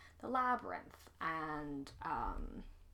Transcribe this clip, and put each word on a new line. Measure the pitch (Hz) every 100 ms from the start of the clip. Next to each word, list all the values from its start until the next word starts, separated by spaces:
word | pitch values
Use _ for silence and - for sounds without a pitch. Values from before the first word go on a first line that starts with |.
| - -
the | -
labyrinth | 254 254 240 185 175 - - - -
and, | 165 160 156 151 147 139 139 -
um, | - 123 104 87 - - - - -